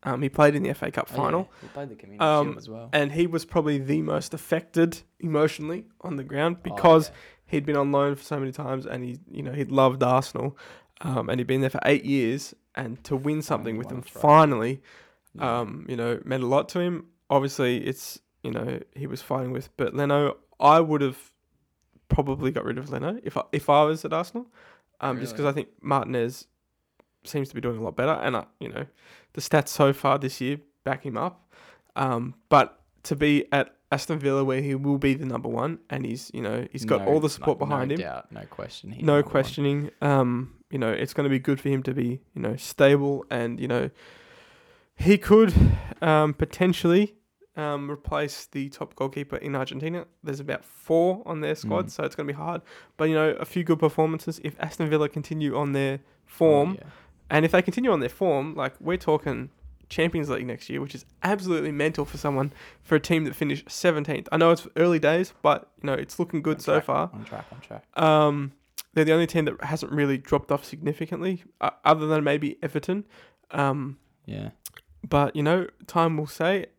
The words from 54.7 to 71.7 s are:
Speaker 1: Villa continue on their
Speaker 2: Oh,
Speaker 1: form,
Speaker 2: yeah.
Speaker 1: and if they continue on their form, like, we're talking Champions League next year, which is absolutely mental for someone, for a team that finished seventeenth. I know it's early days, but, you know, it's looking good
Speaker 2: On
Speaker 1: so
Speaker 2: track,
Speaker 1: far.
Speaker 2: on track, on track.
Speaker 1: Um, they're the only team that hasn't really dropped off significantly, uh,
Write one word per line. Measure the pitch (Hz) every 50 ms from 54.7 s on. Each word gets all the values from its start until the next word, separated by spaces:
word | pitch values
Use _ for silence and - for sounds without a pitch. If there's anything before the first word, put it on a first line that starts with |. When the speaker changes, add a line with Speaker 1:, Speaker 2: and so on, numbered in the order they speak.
| - - 165 151
Speaker 1:
Villa | 151 151 151 147
continue | - 156 143 - 160 156 151 143 -
on | 143 147 143 139
their | 139 139 135 135 139
Speaker 2:
Oh, | - _ _ _ _
Speaker 1:
form, | _ - - 165 160 151 143 143 170 190 -
Speaker 2:
yeah. | - 151 - - - _ _ _ _ -
Speaker 1:
and | - 151 156
if | 165
they | - 185
continue | 185 - 175 - 247 254
on | 202 156
their | 127 127
form, | - - 196 180 151 139 139 151 156
like, | - 135 131 - _
we're | - 156 175 180
talking | - - 156 151 - 151 131 117 123 139 _ _ - - - _ - _
Champions | - - 160 165 165 170 147 147
League | 127 - 120 127
next | 113 - - -
year, | - 139
which | 139 139 -
is | 135 - _ _ _
absolutely | - 175 208 202 190 185 175 156 151 156
mental | 147 143 156 151 156 - 143
for | - - -
someone, | - 147 139 131 139 147 - - - - - _
for | _ - 165
a | 151
team | - - 170 160 156
that | 139 127
finished | - 160 147 139 147 - -
seventeenth. | - - - 180 165 156 151 - 151 147 - -
I | - 160
know | 165 165
it's | 170 165 - - _
early | 160 165 175 175 160
days, | 147 147 160 175 190 - - _ -
but, | 147 143 - - _ _ _ -
you | 143
know, | 135
it's | - 147 - - -
looking | 175 175 - 160
good | 143 156 156 147
Speaker 2:
On |
Speaker 1:
so | - - 151
Speaker 2:
track, | 156 147
Speaker 1:
far. | - 131 143 156 180 -
Speaker 2:
on | 107 110
track, | - - - - -
on | - 127
track. | - - - - _ _ _ -
Speaker 1:
Um, | 165 160 156 151 151 147 143 143 143 139 - _ _ _ _ - - _ _
they're | 165 156
the | 156 160
only | 165 170 160
team | - 170 156
that | 147 - - -
hasn't | 139 156 156 - -
really | - 151 143 139 135 131
dropped | 135 - - 143 - -
off | 143 139 -
significantly, | - - 156 156 147 151 - 165 156 180 156 165 185 190 175 - - _ _
uh, | - -